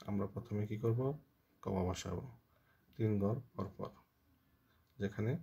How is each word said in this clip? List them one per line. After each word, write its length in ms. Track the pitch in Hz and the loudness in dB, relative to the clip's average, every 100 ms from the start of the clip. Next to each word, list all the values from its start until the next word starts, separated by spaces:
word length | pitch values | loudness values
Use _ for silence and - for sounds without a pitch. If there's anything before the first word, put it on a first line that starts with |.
| - | -2
আমরা 200 | 101 101 | 0 0
প্রথমে 360 | - - 104 104 | -4 -4 -2 -2
কি 100 | 107 | 0
করব? 220 | 113 117 131 151 - _ _ _ | 2 2 2 -2 -8 _ _ _
কমা 200 | 101 95 | -2 0
বসাবো 400 | 90 90 92 90 - - _ _ _ _ _ | 2 0 -2 -4 -6 -12 _ _ _ _ _
তিন 160 | - 110 104 | 0 2 4
ঘর 180 | 101 120 - | 4 2 -2
পর 160 | - 95 | -6 -6
পর, 160 | - 101 - _ _ _ _ _ _ _ _ _ - | -4 -8 -8 _ _ _ _ _ _ _ _ _ -4
যেখানে 340 | 101 - 110 165 | -4 0 0 0